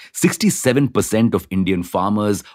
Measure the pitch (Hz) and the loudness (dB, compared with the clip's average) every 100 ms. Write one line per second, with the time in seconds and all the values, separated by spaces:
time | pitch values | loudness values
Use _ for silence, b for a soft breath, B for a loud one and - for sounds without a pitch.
0 | B - - - 208 - 131 127 139 - | B -2 0 2 0 0 0 2 0 0
1 | - 110 117 95 - 95 92 92 90 92 | 0 2 2 0 -4 -4 -2 -2 -2 -2
2 | 98 104 104 101 B | -2 0 0 -2 B